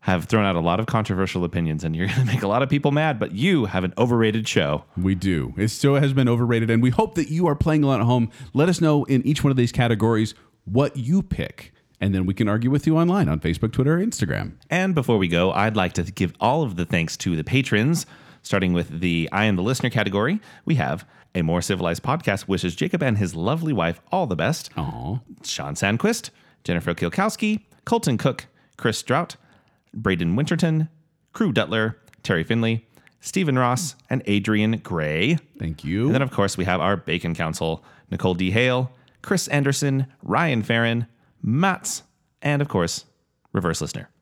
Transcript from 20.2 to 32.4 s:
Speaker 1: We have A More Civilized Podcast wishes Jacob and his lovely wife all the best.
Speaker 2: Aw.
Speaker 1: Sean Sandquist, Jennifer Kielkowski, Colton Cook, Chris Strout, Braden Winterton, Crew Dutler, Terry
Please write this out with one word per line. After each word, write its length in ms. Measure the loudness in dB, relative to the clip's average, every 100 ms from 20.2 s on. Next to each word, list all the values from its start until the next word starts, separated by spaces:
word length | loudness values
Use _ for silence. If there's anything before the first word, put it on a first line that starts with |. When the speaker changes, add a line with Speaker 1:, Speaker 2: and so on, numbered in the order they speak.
| 0 -2 -6 -14
Speaker 1:
We 100 | -2 0
have 300 | 0 -4 -8 -20 _ -4
A 60 |
More 200 | 0 0
Civilized 400 | 0 -2 0 -2
Podcast 460 | -4 -4 -2 -4 -2
wishes 260 | -2 -2
Jacob 300 | -4 -4 -2
and 140 | 0 0
his 180 | -2 -2
lovely 360 | -4 -2 -2
wife 280 | 0 0 -2 _
all 160 | -4 -2
the 80 |
best. 360 | -2 -2 -2 -6 -8
Speaker 2:
Aw. 440 | -6 -6 -6 -8 -8 -18
Speaker 1:
Sean 300 | -12 -10 -8
Sandquist, 560 | -2 0 0 0 -2 -6 _ _ _
Jennifer 280 | -4 -2 -2
Kielkowski, 680 | -2 -2 0 -2 0 -2 -2 _ _
Colton 340 | -2 0 2 0
Cook, 280 | -2 -4 -12 _ _ -4
Chris 220 | -4 -2
Strout, 380 | 0 -2 -2 -10 _ _ _ _ _
Braden 420 | -4 0 2 2 0
Winterton, 520 | 0 2 2 2 -2 _ _ _ _
Crew 180 | -2 0
Dutler, 440 | 2 0 0 0 -4 _ _
Terry 220 | -2 -2